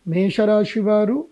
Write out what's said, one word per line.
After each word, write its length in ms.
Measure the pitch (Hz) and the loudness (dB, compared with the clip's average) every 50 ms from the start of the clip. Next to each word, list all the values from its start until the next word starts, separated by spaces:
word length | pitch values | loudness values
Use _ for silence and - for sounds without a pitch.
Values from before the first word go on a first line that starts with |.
| - | -8
మేషరాశి 720 | 170 160 185 196 208 - 226 214 208 214 214 208 - - 220 | -4 -2 0 0 0 0 0 2 2 2 2 0 -2 -2 -4
వారు, 460 | 196 214 214 208 208 202 254 294 - - | 0 2 2 2 2 0 -2 -4 -6 -10